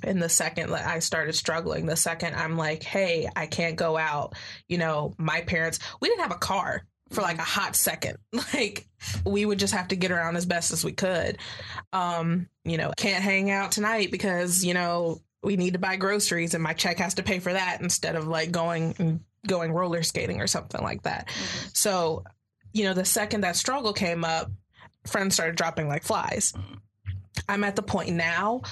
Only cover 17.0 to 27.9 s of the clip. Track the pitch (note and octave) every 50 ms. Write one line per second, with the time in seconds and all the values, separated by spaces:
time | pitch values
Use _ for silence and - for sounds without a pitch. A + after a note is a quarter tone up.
17 | F3+ E3+ - - F#3 - G3 F3+ F3+ F#3 F3+ F#3+ F#3 F3+ E3+ E3 F3 F3 - -
18 | - E3 E3 E3 D#3 D#3+ E3 D#3+ D#3+ E3+ F3 F3 E3 E3+ E3+ D#3+ E3 E3 - -
19 | F3+ E3 D#3+ E3 - - _ _ - G3+ F#3+ F3 E3 D#3+ D#3+ E3+ F#3 F3+ E3 E3+
20 | E3 - - F3 - - F3 - - F#3+ - F3 - - - - - - - -
21 | - - - - - - - G#3 F#3+ F#3 - - - - - - - G#3+ F#3+ F3+
22 | E3+ D#3+ D#3+ - - - - _ _ _ _ _ _ - - G#3+ G3+ F#3+ F#3 F3+
23 | F#3 - - A3+ G#3 G#3 A3 G#3 G3 F3 F3 - - C4 C4 C#4+ B3+ G#3+ G3+ -
24 | G3+ F3 E3+ E3+ E3 E3 D#3+ D#3+ - - - - - _ _ - - - _ _
25 | _ - - G#3+ F#3+ G3 F#3+ - E3+ D#3+ E3+ E3 F3 E3 E3 - D#3 D3 C#3+ D3+
26 | - - A3+ F#3+ - - - - - - - - F#2+ - - - - _ _ _
27 | _ - - - - - - - - - G3+ G3+ G#3 G3+ G3 A3 G#3 -